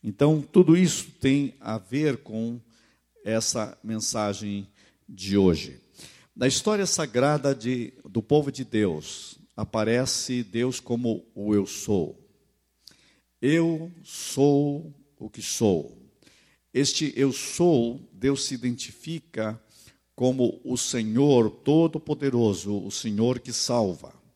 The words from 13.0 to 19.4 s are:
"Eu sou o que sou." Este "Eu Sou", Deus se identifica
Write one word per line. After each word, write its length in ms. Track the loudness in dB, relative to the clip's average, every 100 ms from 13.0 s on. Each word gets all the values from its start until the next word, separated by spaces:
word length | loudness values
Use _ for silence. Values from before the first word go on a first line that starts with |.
| _ _ _ _
"Eu 500 | 0 2 2 -2 -8 -16
sou 920 | -18 -14 -8 2 4 4 2 -4 -10 -20 _ _
o 100 | -16
que 140 | -12
sou." 560 | -10 0 2 2 -2 -18 -20 _ _ _ _ _ _
Este 400 | -2 0 0 -4 0
"Eu 140 | -2
Sou", 680 | -2 -10 0 4 4 0 -6 -16
Deus 300 | -4 -2 -2
se 100 | -4
identifica 1080 | -6 -6 -6 -10 -14 -12 -12 _ -6